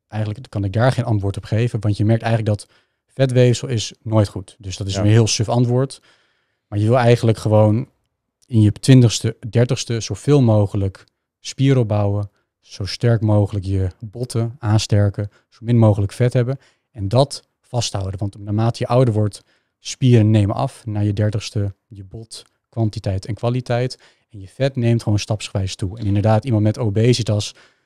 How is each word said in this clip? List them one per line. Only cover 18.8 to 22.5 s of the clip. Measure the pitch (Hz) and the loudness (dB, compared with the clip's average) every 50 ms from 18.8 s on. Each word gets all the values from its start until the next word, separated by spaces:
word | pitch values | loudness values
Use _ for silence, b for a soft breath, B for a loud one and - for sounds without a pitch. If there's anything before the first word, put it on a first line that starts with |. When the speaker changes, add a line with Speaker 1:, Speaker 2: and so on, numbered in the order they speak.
| 123 | -4
Speaker 1:
je | - | 0
ouder | 120 127 131 123 107 | 2 2 2 2 2
wordt, | 107 107 104 - - - _ _ _ _ _ _ _ | 0 -2 -2 -4 -8 -16 _ _ _ _ _ _ _
spieren | _ - - - 135 127 120 117 104 107 | _ -14 -6 0 4 4 6 6 6 6
nemen | 110 110 101 98 - | 4 4 2 2 0
af | - 131 135 - - - | -4 -4 -6 -8 -10 -12
na | 110 104 104 | -8 -4 -2
je | 104 104 104 | -2 -2 0
dertigste, | 101 107 107 104 104 - - - 107 101 101 98 _ _ _ | -2 -2 -2 -2 -6 -8 -6 -6 -6 -6 -6 -8 _ _ _
je | - 98 98 | -20 -20 -20
bot, | 95 - 113 113 - - - - _ | -18 -18 -20 -18 -18 -20 -20 -20 _